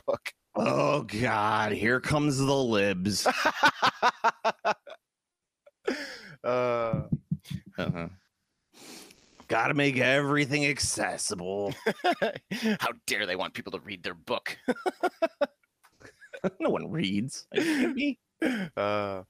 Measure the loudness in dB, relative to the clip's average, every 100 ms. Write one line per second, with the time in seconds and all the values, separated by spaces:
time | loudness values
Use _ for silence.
0 | -4 -4 -4 -16 _ -2 0 2 2 0
1 | -2 -2 0 2 2 2 0 0 2 0
2 | 2 2 2 2 2 2 4 4 4 2
3 | 0 2 2 2 2 4 2 4 0 2
4 | 0 2 0 0 -2 0 -2 -2 -6 -20
5 | _ _ _ _ _ _ _ _ -6 -4
6 | -6 -14 -18 -8 -2 0 2 0 0 -2
7 | -2 -4 -4 -8 -6 -10 -8 -4 -2 -2
8 | -6 -10 _ _ _ _ _ -20 -20 -20
9 | -20 -20 _ -14 -2 0 2 2 2 4
10 | 4 4 4 2 2 2 2 0 -2 -2
11 | -2 -2 -4 -4 -4 -2 -2 -2 -4 0
12 | 0 0 -2 -4 -8 -2 0 0 -2 -6
13 | -4 -2 0 -2 -4 -6 -8 -8 -8 -10
14 | -8 -8 -4 -4 -4 -6 -4 -2 -4 -2
15 | -4 -2 -4 0 -4 _ _ _ -20 _
16 | -20 -20 -18 -6 -6 -2 -2 -2 -2 -2
17 | 0 0 -2 -6 -6 -2 0 2 0 0
18 | -2 -4 _ -4 -2 -2 -4 -2 0 0
19 | -2 -6 -2